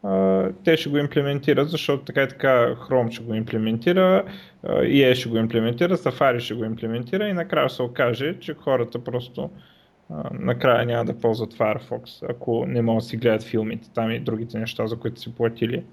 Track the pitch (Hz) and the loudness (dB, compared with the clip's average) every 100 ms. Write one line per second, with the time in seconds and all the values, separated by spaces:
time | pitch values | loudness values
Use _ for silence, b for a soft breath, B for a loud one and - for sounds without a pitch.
0 | 101 95 95 95 95 190 - 160 - 143 | 0 2 4 2 0 -2 2 2 2 0
1 | 147 151 139 143 143 139 147 165 - 139 | 0 0 0 -2 2 2 2 -2 -2 -2
2 | - - 135 - 139 127 120 127 - 131 | -2 0 0 0 4 6 4 0 0 2
3 | 117 113 117 110 113 113 110 113 139 180 | 2 -2 -6 -4 -2 -2 0 0 2 4
4 | 185 190 196 B B B - - 123 139 | 6 4 2 B B B -2 2 4 6
5 | 135 127 120 113 113 117 113 120 175 185 | 6 4 2 0 0 0 0 0 0 2
6 | - 123 139 120 117 117 113 113 113 113 | -2 2 2 2 -2 -6 -4 -4 -4 -6
7 | 120 190 214 185 165 180 135 - 123 123 | -4 -4 -2 -4 -2 0 0 0 -6 0
8 | 123 117 143 170 - 151 - 131 117 120 | 0 2 -4 -6 -10 -8 0 0 0 -4
9 | 127 123 123 - 139 B B B B B | -6 -6 -6 -10 -10 B B B B B
10 | _ 76 - - 120 123 135 120 120 117 | _ -10 -8 -6 -4 0 4 4 2 0
11 | 117 117 120 113 110 - 107 110 - 117 | -2 0 0 0 -4 -2 -2 -2 -6 -10
12 | - - - - - 117 127 123 117 113 | -10 -14 -10 -8 -2 -2 0 0 2 0
13 | 107 113 120 110 - 117 110 113 - - | -2 0 2 2 0 -2 -2 -6 -8 -4
14 | 113 117 120 110 117 110 113 - 113 113 | -2 -2 -4 -4 -4 -6 -8 -4 -4 -4
15 | - 123 - 117 117 117 117 139 - | -6 -8 -14 -2 -2 0 -4 -4 -8